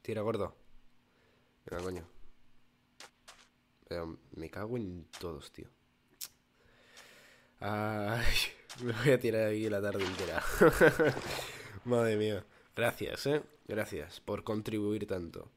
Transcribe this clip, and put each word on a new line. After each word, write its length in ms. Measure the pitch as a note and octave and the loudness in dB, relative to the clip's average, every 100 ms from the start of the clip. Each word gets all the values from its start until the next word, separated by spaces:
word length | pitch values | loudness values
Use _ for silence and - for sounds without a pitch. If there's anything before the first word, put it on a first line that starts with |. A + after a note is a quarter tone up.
Tira, 220 | - G#2+ | -6 -4
gordo. 340 | G#2+ A2 F2+ - - - - - _ _ _ _ _ _ - | -2 -2 -4 -6 -20 -20 -20 -20 _ _ _ _ _ _ -12
Venga, 160 | F2 | -8
coño. 220 | F#2 F2+ D#2+ - - - - - - _ _ _ - _ - - - _ _ _ - | -6 -8 -10 -14 -16 -16 -20 -20 -20 _ _ _ -20 _ -20 -20 -20 _ _ _ -10
Pero 320 | E2+ E2 D#2+ - - | -8 -6 -10 -14 -12
me 120 | - | -10
cago 260 | - G#2+ B2 | -8 -6 -4
en 280 | G2+ F2+ D#2+ - | -4 -8 -14 -10
todos, 340 | F2+ D2+ - | -10 -10 -12
tío. 140 | - - _ _ _ _ _ - _ _ _ _ - - - - - - - _ _ | -18 -20 _ _ _ _ _ -14 _ _ _ _ -20 -20 -20 -20 -20 -20 -20 _ _
Ay, 640 | G2+ G#2 G#2+ G#2+ G#2 A#2 A#2 - - | -4 -2 -2 -2 -2 2 4 4 0
<laughs> 300 | - - - | -6 -18 -8
me 100 | B2 | -4
voy 180 | A2+ B2+ | 2 6
a 60 | B2+ | 6
tirar 280 | A#2+ A2 A2 | 4 2 2
aquí 200 | G#2+ A2 | 0 0
la 120 | G2+ | 0
tarde 240 | G2+ G2 | -2 -2
entera. 380 | F#2+ F#2+ F2+ E2 - - | -2 -2 -2 -2 -2 8
<laughs> 540 | E3+ - E3 - D3+ - - - - - - G2+ | 8 10 8 8 2 2 -4 -6 -8 -10 -14 -12
Madre 320 | B2 A#2+ A2+ G#2+ | 0 2 4 2
mía. 280 | G#2+ G2+ - - - - | 2 -2 -6 -20 -16 -2
Gracias, 500 | A#2 - - - C#3 | -2 0 -6 -4 0
eh. 160 | D3 - - - | 0 -2 -18 -6
Gracias 540 | G#2+ G#2 F#2 D2 - | -4 -4 -6 -8 -12
por 240 | - G2+ | -6 -6
contribuir 640 | - A2 G#2+ G#2+ G#2 G#2+ G#2 | -2 -4 -2 -2 0 -2 -2
tanto. 440 | F#2 E2+ D#2 - | -4 -6 -12 -16